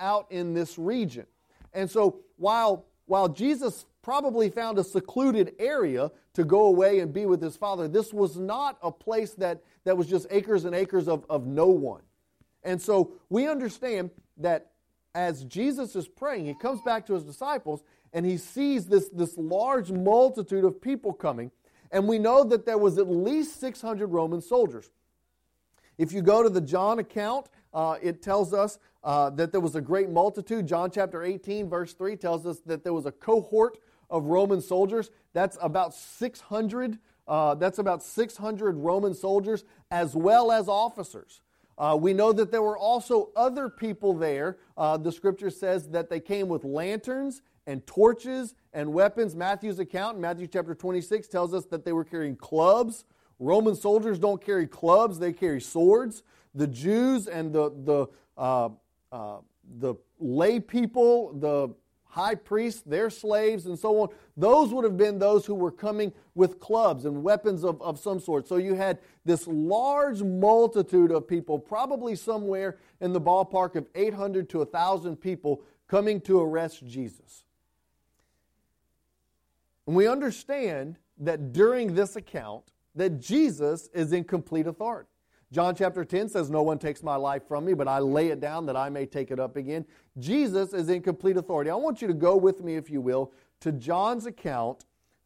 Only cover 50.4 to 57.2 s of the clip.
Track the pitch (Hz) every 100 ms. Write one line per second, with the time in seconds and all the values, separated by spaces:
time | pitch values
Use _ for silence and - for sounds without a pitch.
50.4 | 175 185 165 160 180 185 - 214 - 180
51.4 | 175 180 - 165 170 165 160 165 147 127
52.4 | - 160 170 220 226 226 - _ _ -
53.4 | 127 196 220 196 202 214 220 180 202 190
54.4 | - 196 156 - 165 190 226 165 175 170
55.4 | 180 139 - 165 170 220 254 - _ _
56.4 | _ 139 143 120 160 220 254 262